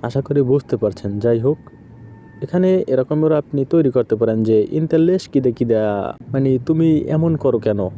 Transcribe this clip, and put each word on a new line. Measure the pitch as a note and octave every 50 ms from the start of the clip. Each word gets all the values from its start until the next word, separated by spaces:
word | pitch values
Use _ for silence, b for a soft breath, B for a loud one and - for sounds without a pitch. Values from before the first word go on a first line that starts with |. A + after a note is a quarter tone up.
আশা | - A#2+ A#2+ C3+ C3
করি | - C#3+ C#3+
বুঝতে | C3+ B2 C3+ C#3+ - - -
পারছেন। | A2 A2 G#2 - - - G2+ G2+ G#2
যাই | G#2 A#2+ A#2 A#2
হোক, | A2+ C3+ D#3 - - - - - - - - - - - - - - - - -
এখানে | - - - F3+ F#3 F#3 F#3 F#3 - -
এরকমেরও | C3 B2+ C3 - D3 D3+ D#3 D#3 D#3
আপনি | D3 D3 - - C#3 C3+
তৈরি | C3+ - E3 D#3 C3+
করতে | A#2+ B2+ A#2 - A2 G#2+
পারেন | A#2 A2+ A2+ A2+ A2
যে | A2 A2+ G#2+ G#2+ -
ইনতে | - D#3 D#3+ D#3 - D#3+
লেশ | E3 F3 F3+ F#3+ - -
কিদে | - C#3+ C3 B2
কিদা, | A#2 - B2+ A#2 A2+ A2 G#2+ G#2+ G#2 G2+ F#2+ - - - - -
মানে | A#2 C3+ C3+ C3+ C3 B2+ B2+
তুমি | - D#3+ D#3+ E3 E3 D#3 D3+ - - D#3
এমন | D#3 D#3+ E3+ E3
করো | C#3+ - C#3 A#2+ A2
কেন | G2+ A2 G#2 G2+ G2 F#2 -